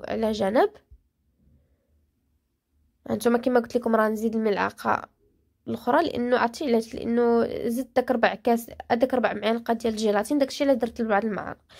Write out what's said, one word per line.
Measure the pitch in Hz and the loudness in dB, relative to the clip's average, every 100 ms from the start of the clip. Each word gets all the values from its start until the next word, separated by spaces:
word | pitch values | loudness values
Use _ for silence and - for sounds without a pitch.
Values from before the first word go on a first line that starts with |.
| - | -6
على | 214 220 | -2 -2
جنب. | 208 196 240 415 - _ - _ _ _ _ _ _ _ _ _ _ _ _ _ _ _ _ _ _ _ _ - | 0 0 2 2 -2 _ -20 _ _ _ _ _ _ _ _ _ _ _ _ _ _ _ _ _ _ _ _ -8
هانتوما | 220 240 233 | -2 0 0
كيما | 254 247 | 2 0
قلت | 233 240 | 0 -4
لكم | 233 226 | 0 2
راه | 214 | 2
نزيد | 220 226 220 | 0 -2 -2
الملعقه | 220 180 196 - 226 - - _ _ _ _ _ - | -2 0 -2 -4 -2 -2 -4 _ _ _ _ _ -8
الاخرى، | 226 247 285 | -6 2 2
لانه | 320 - 240 247 | 2 -2 0 0
عرفتي | 233 - 294 | 0 -2 0
علاش؟ | 233 226 - | 0 0 -8
لانه | 226 233 233 233 - - 240 | -2 0 2 2 0 -2 -4
زدت | 233 262 269 | -4 -2 -2
داك | 254 | 0
ربع | 240 202 196 | 2 2 2
كاس، | 247 233 233 - - | 0 0 0 -14 -2
هذاك | 233 262 | 2 2
ربع | 247 214 | 2 0
معالق | 208 208 233 233 | 0 -2 -2 -2
ديال | 233 226 | -2 -2
الجيلاتين، | 214 220 202 220 294 | 0 0 0 2 0
داكشي | 269 - | 0 0
اللي | 277 247 | 2 2
درت | 233 - | 0 -4
لبعض | 220 202 220 | 0 2 0
المعالق. | 185 - - _ - | -6 -8 -12 _ -20